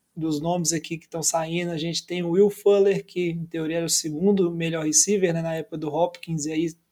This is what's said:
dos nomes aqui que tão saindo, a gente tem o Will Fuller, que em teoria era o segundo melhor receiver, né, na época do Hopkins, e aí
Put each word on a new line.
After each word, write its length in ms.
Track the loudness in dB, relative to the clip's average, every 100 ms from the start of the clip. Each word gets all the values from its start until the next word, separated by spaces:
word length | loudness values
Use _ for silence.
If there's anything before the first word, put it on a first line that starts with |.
| _ -6
dos 240 | -4 -2
nomes 320 | -2 -2 0
aqui 240 | -2 -4 -10
que 100 | -10
tão 160 | -6
saindo, 500 | -2 -2 -2 -4 -4
a 40 | -4
gente 300 | -4 -6 -6
tem 160 | -4
o 80 | 0
Will 180 | 4 4
Fuller, 560 | 4 4 6 6 2
que 260 | -2 -4 -2
em 140 | -4
teoria 340 | -6 -6 -4 -2
era 80 | 0
o 40 |
segundo 600 | -2 -2 0 2 4 2
melhor 360 | 0 -2 -2 2
receiver, 480 | 2 4 4 2
né, 80 | 0
na 140 | -2 -4
época 200 | -6 -8
do 180 | -4
Hopkins, 520 | 0 0 -2 -6 -4 -2
e 60 |
aí 200 | -2 -2 -4 _